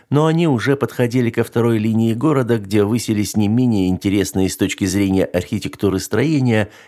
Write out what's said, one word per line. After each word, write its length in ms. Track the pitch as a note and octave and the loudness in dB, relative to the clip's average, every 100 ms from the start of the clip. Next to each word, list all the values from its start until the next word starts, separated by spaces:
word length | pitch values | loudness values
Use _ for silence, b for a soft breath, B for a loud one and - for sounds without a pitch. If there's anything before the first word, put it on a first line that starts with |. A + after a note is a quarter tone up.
| - | -2
но 160 | C#3 D#3+ | 0 2
они 200 | D#3+ E3+ | 2 2
уже 300 | B2 A2 C#3 | 0 0 -2
подходили 540 | - - A#2+ B2+ A2+ | -2 -2 -2 0 0
ко 120 | A2+ | -2
второй 360 | A2+ A#2 A#2 A2+ | -2 0 0 0
линии 340 | A2 A2 A2+ | 0 0 0
города, 460 | A2+ D3 C#3 A#2 A#2 | 0 0 0 0 -2
где 260 | G2 G#2 | 0 0
высились 500 | G2+ A#2 - G#2 G2+ | 2 0 -2 -2 -2
не 140 | G#2+ G2+ | 0 0
менее 400 | A#2 B2+ G#2+ F#2 | 2 2 2 2
интересные 640 | F2+ G2+ G2+ F#2 F#2+ F#2 | 0 0 0 0 0 -2
с 80 | - | 0
точки 260 | F#2+ - | -4 -2
зрения 400 | G2 F#2+ G2 F#2+ | -2 0 2 2
архитектуры 760 | - F2+ - G#2+ - - G2+ F#2 | 0 -2 -4 -6 -8 -4 -2 -2
строения, 680 | - G#2+ C#3+ D3+ B2+ A2 G#2+ B | -2 -2 0 0 2 0 -2 B